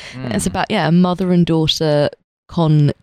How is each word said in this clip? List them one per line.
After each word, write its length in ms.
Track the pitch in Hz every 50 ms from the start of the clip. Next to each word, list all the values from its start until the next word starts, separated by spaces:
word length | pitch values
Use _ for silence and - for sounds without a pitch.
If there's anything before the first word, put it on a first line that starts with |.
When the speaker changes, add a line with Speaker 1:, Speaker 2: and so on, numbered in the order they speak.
| - - -
Speaker 1:
Mm. 220 | - 131 247 -
Speaker 2:
It's 100 | 202 -
about, 220 | 190 - 190 - -
yeah, 180 | 226 196 156
a 40 | 156
mother 400 | 170 175 180 180 180 165 190 180
and 120 | 180 175 170
daughter 680 | 160 165 160 156 151 - - 160 151 147 147 143 - - _ _ _ _ _ _
con 440 | _ - 170 165 156 151 151 147 139 - _